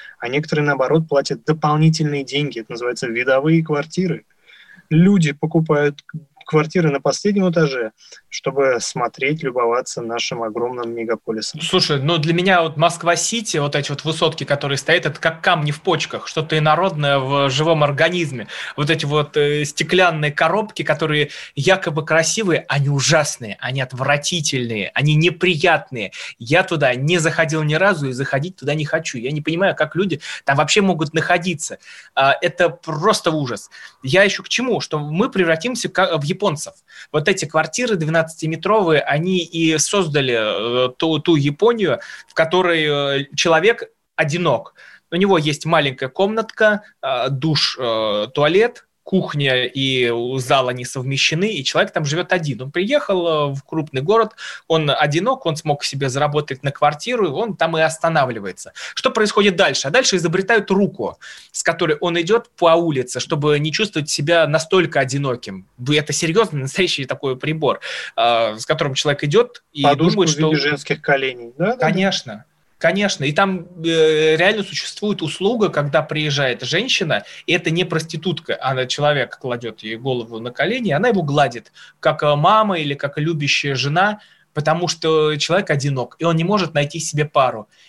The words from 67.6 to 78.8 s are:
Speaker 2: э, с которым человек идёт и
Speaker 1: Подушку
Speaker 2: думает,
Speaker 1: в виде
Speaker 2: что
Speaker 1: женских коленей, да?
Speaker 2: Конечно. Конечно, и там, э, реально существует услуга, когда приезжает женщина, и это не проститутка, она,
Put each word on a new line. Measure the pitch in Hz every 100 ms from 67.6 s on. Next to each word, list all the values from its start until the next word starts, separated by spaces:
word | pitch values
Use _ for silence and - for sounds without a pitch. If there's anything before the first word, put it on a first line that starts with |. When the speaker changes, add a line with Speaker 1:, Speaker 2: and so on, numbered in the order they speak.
| 139 - - - - -
Speaker 2:
э, | 120 117 113 107
с | -
которым | 151 151
человек | 135 151 143
идёт | 147 190 240 - _
и | 151
Speaker 1:
Подушку | 143 139 170 208 170
Speaker 2:
думает, |
Speaker 1:
в | 151
виде | 156 156
Speaker 2:
что | 143
Speaker 1:
женских | 143 - -
коленей, | - 139 135 123 117 143
да? | 190 247
Speaker 2:
Конечно. | 160 185 190 - 127 107 - _ _ -
Конечно, | 165 190 202 -
и | 143
там, | 151 196 185 165 175
э, | 165 165 156 156 156 160
реально | 180 220
существует | 185 143 - - 208 196
услуга, | 147 - 196 233 190
когда | 151 143 156
приезжает | 151 151 151 139 131 120
женщина, | 123 165 254 - 160 104 - - -
и |
это | 175 170
не | 165 175
проститутка, | 160 160 156 185 156 - -
она, | 131 131